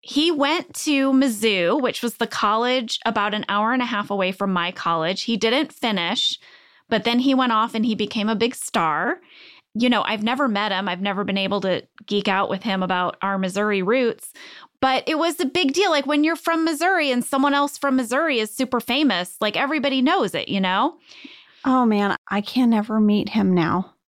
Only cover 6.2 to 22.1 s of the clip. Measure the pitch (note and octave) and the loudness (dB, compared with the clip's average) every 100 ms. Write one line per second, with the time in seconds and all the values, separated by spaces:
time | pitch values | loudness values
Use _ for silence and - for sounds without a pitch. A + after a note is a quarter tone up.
6.2 | - - - - _ _ _ A3 A#3 A#3+ | -2 -2 -12 -20 _ _ _ -2 0 2
7.2 | C4 C4 B3+ A3 A3+ A3+ A3+ G#3+ G#3 A3+ | 4 4 2 2 0 0 -2 0 -2 -2
8.2 | G#3 A3 A#3 C4 - A3 E3 D3+ F#3+ F4+ | -2 0 0 -2 -4 -2 0 0 -2 -4
9.2 | _ - - - _ G#3+ B3 A#3 - A3 | _ -20 -20 -20 _ -2 2 2 0 -2
10.2 | G#3+ B3+ C#4 G3+ G#3+ F#3+ G3 F3+ G3 F#3+ | -2 0 0 0 -2 -2 -2 -4 -4 -2
11.2 | G3+ G3 F#3+ G3+ F#3+ E3+ - _ - G3+ | -2 -2 -2 -2 0 -2 -4 _ -4 -2
12.2 | G3 F#3+ - F#3+ A3+ F#3+ F#3 F#3 F3+ - | 0 0 -2 -4 -4 -2 -2 0 -2 -4
13.2 | G3 G3 F#3+ F#3+ G#3 G3+ F#3 B3+ A#3+ - | -4 -2 -2 -2 0 0 0 0 0 -4
14.2 | - - - - - _ C4 C4 - D#4 | -14 -20 -20 -20 -20 _ 0 0 0 0
15.2 | E4 D#4 C#4+ F4 D#4+ C#4 G4 D4+ C4+ D4 | -2 -2 -2 0 0 2 2 2 2 2
16.2 | D4+ D#4+ - E4 E4 D4 F4 F#4 D4 B3 | 2 0 -2 0 0 0 0 2 2 0
17.2 | A#3+ C#4 C#4 C#4+ C#4+ - C#4 C4 A#3 B3 | 0 0 2 2 0 -2 0 0 0 0
18.2 | E4 B3 G#3+ - B3+ B3 - B3 D4+ F#3 | 0 0 -2 -4 -2 -2 -2 0 2 0
19.2 | F3+ - G#3+ G#3 C4+ D#4 C4+ C4 B3+ F#4 | -4 -2 -2 0 -2 0 0 2 2 2
20.2 | G#3+ D#3+ - G3+ F#3+ F#3+ C4 - _ - | 0 -2 -4 -2 0 2 0 -2 _ -20
21.2 | - - - _ C4+ B3+ A#3+ G#3+ G3+ | -20 -20 -20 _ 0 2 4 2 0